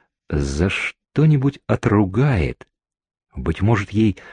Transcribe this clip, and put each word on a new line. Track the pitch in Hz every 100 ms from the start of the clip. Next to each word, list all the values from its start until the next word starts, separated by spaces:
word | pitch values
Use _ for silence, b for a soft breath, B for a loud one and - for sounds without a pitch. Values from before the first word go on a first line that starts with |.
| b _ -
за | 76 69 71 95
что-нибудь | - - - _ - 156 147 135 - -
отругает". | 107 120 104 98 104 147 107 67 - - _ _ _ _ _ _ -
Быть | 65 80
может, | 101 107 98
ей | 104 110 B B